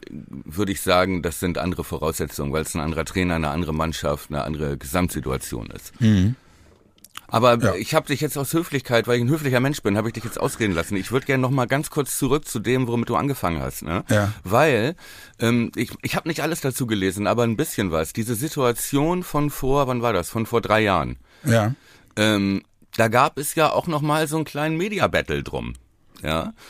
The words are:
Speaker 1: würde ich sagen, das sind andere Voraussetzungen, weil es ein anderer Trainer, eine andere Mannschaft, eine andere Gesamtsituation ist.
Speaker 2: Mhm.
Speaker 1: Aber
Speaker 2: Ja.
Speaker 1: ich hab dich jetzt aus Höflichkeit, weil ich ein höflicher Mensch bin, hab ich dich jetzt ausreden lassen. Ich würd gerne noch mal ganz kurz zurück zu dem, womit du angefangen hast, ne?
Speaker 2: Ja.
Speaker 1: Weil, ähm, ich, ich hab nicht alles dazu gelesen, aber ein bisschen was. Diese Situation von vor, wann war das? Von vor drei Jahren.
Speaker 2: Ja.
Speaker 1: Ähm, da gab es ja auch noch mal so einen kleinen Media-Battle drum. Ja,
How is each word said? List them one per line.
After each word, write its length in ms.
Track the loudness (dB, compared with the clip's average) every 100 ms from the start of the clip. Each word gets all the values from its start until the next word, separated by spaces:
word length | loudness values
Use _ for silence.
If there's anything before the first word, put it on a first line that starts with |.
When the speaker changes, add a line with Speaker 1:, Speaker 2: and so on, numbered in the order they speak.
| -14
Speaker 1:
würde 640 | -14 -14 -14 -10 -2 -2
ich 80 | 0
sagen, 400 | 4 4 4 2
das 180 | -2 -2
sind 160 | -2 0
andere 260 | -2 -4
Voraussetzungen, 680 | -6 -4 -2 -2 -6 -4 -2
weil 100 | -2
es 120 | -2 -4
ein 60 |
anderer 220 | -2 -2 -4
Trainer, 300 | -2 0 0
eine 140 | -2
andere 240 | -2 -2
Mannschaft, 560 | -2 -2 -2 -2 -4 -4
eine 140 | -6
andere 340 | -4 -4 -4 -6
Gesamtsituation 880 | -4 0 0 -2 -4 -6 -6 -10 -10
ist. 320 | -14 -18 0
Speaker 2:
Mhm. 340 | 4 6 4 0 _ _ -20 _ _ _ -20 -20 -4
Speaker 1:
Aber 320 | 4 6 6
Speaker 2:
Ja. 140 | 4 0
Speaker 1:
ich 180 | 0
hab 120 | 0 0
dich 160 | -2
jetzt 160 | -2 -2
aus 160 | -2
Höflichkeit, 520 | -2 0 -4 2 2 4
weil 120 | 2
ich 40 |
ein 60 | 2
höflicher 320 | 2 2 2
Mensch 220 | 2 0
bin, 160 | 0 0
hab 100 | 0
ich 60 |
dich 100 | -4
jetzt 160 | -8 -4
ausreden 340 | -4 0 0
lassen. 220 | 0 0 -4
Ich 160 | -2
würd 140 | -2 0
gerne 160 | 0
noch 80 | 2
mal 160 | 0 0
ganz 240 | -2 -2
kurz 280 | -2 -2 -2
zurück 300 | 2 0 0
zu 100 | -4
dem, 280 | 0 2 2
womit 220 | 0 0
du 80 | 0
angefangen 440 | 0 -2 -2 -2
hast, 220 | -4 -6
ne? 220 | -4 -4 2
Speaker 2:
Ja. 220 | 2 2 -2 0
Speaker 1:
Weil, 500 | 4 4 4 2 -2 -12 -20 -20 -2
ähm, 300 | 2 2 0 -2
ich, 160 | -6 -6
ich 120 | -6 -4
hab 100 | -4
nicht 160 | -2
alles 200 | -2 -2
dazu 260 | -4 -4 -2
gelesen, 400 | 0 0 0 -2
aber 160 | 2
ein 140 | 0 0
bisschen 340 | -2 -2 0
was. 220 | 0 -2
Diese 200 | -4 -4
Situation 880 | -4 -4 0 2 0 0 0 2 0
von 260 | -2 0 0
vor, 380 | 0 0 2 2
wann 120 | 0
war 120 | 0
das? 160 | 0 0
Von 160 | -4 0
vor 160 | 0
drei 180 | 2 4
Jahren. 380 | 4 2 0 -6 -14 -8
Speaker 2:
Ja. 300 | 0 2 2 -2 -10 -20 _ 0
Speaker 1:
Ähm, 460 | 4 4 2 0 -4 _ _ 0
da 140 | 2
gab 280 | 4 2 0
es 180 | -4 2
ja 180 | 2
auch 140 | 2 0
noch 140 | -2
mal 240 | 0 0 0
so 80 | -2
einen 80 | -4
kleinen 320 | -2 -2 -2
Media-Battle 640 | -2 0 2 2 0 -4
drum. 300 | -4 -6 -8 -10 -16 _ _ -10
Ja, 300 | -2 -2 -4 -10 -20